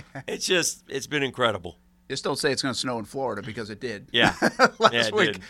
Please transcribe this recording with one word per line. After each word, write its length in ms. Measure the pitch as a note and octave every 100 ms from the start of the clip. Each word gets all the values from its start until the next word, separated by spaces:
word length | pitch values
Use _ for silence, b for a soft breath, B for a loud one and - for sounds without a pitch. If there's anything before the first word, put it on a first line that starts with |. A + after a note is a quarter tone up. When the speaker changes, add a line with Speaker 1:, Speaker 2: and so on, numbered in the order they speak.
Speaker 1:
<laughs> 260 | - C3+ -
Speaker 2:
it's 180 | - -
just, 380 | F#3 D#3 - -
it's 180 | C3+ A#2
been 160 | D3
incredible. 560 | C3+ - A#2+ G2+ F2 - _ _ -
Speaker 1:
Just 160 | C3 F#3+
don't 100 | C#3
say 140 | D3+
it's 100 | B2
gonna 120 | C3+
snow 260 | A2 C3 A#2+
in 60 | G#2
Florida, 360 | C3+ C3 G2+
because 280 | A2 A2 G#2+
it 100 | G#2+
did. 300 | B2 G2+ -
Speaker 2:
Yeah. 240 | A#2 G#2+ -
Speaker 1:
<laughs> 40 | B3 - B3+ -
Last 120 | A3
Speaker 2:
Yeah, 140 | A#2 A#2
it 60 | G#3+
Speaker 1:
week. 160 | A2+ G2
Speaker 2:
did. 60 | B